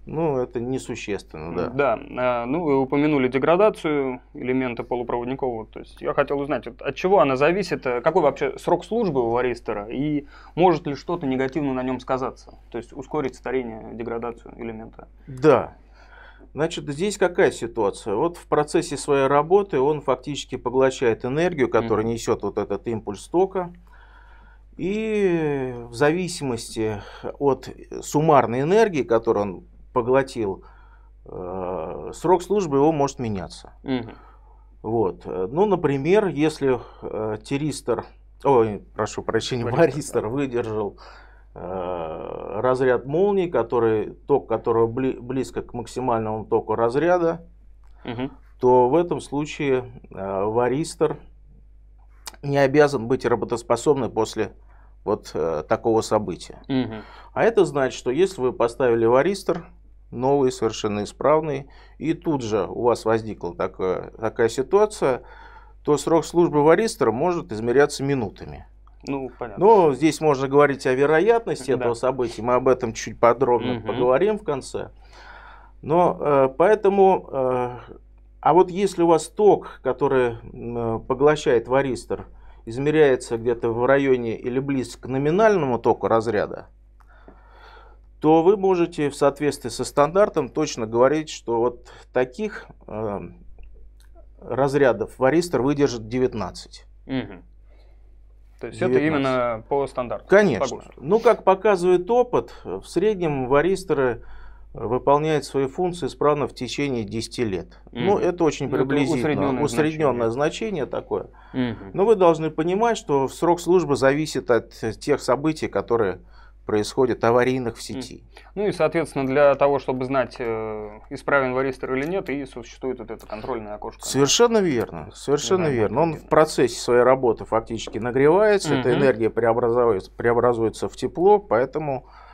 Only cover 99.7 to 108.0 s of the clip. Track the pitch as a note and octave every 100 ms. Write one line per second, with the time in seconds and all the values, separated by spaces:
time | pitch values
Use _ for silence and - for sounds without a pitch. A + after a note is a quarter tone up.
99.7 | C#3+ C3+ - A#2+ G#2 - G3 G3+ G#2+ C3
100.7 | G#2+ - - C#3+ A3 A#3 G3+ - F#3+ A3
101.7 | F#3+ F3+ F3+ F3+ A#3+ A#3+ C#3 - - G#2+
102.7 | F#2+ - E3+ G#3+ G3 E3+ C#3 B2 C#3+ E3
103.7 | F#3+ - C#3+ B2+ A2 - - - - -
104.7 | - A2 B2 C3+ C#3+ D#3 D3+ - C3+ C3+
105.7 | - F3+ F3 C3 - D3 D3 B2 - B2
106.7 | - C#3+ B2 G2+ A2 A2 - A2+ F2+ -
107.7 | - - A#2+